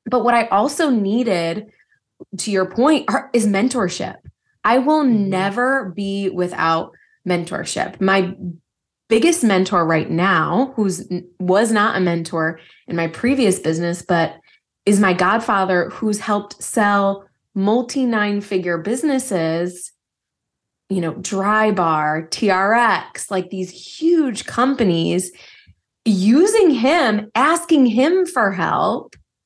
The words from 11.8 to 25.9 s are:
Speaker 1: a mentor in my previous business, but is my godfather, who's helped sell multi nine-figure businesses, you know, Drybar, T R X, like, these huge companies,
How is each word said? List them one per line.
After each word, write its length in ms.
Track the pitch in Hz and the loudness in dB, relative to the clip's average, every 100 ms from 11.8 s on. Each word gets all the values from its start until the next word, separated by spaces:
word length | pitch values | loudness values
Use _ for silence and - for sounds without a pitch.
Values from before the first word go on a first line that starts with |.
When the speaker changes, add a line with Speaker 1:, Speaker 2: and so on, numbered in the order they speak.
| 208 - | 0 0
Speaker 1:
a 40 | |
mentor 600 | 180 170 160 165 160 165 - - - | 0 -2 -4 -4 -4 -6 -14 -20 -8
in 80 | |
my 140 | 170 165 | -4 -4
previous 500 | - 240 262 208 185 | -2 -2 2 2 0
business, 440 | - 165 170 175 | -2 -2 -2 -4
but 340 | - 175 160 - _ _ _ _ - | -2 0 0 -4 _ _ _ _ 0
is 140 | 208 | 4
my 120 | 196 | 4
godfather, 800 | 180 185 226 233 202 190 180 170 | 2 2 0 0 0 2 0 -2
who's 300 | - 214 208 | -4 -2 -2
helped 420 | - 208 208 - | -2 -4 -4 -12
sell 640 | - - 208 202 196 196 - _ _ | -6 0 2 2 0 -2 -8 _ _
multi 520 | 196 196 233 247 277 254 | -2 0 0 0 -2 0
nine-figure 720 | 220 208 202 202 190 180 170 | 0 0 -2 -2 -4 -2 -4
businesses, 1120 | 165 254 311 262 262 185 160 165 175 175 - _ _ _ _ _ _ _ _ _ - | -4 -2 0 -2 -2 -2 -2 -2 -4 -8 -16 _ _ _ _ _ _ _ _ _ -6
you 120 | 190 | -4
know, 140 | 165 | -4
Drybar, 1120 | 165 - 196 196 214 214 190 165 156 151 156 160 | -6 -6 -4 0 2 2 2 0 0 0 -2 -6
T 200 | - 208 | -2 0
R 240 | 185 196 | 2 2
X, 560 | 233 233 190 - - - | 2 2 0 -4 -12 -6
like, 200 | 190 185 | -6 -6
these 200 | 190 185 | -6 -8
huge 760 | - - - 320 339 277 202 | -10 -18 -2 2 2 2 -2
companies, 840 | - - 262 269 208 170 165 175 185 - - - _ _ _ | -6 -2 0 2 2 2 0 -2 -4 -10 -20 -20 _ _ _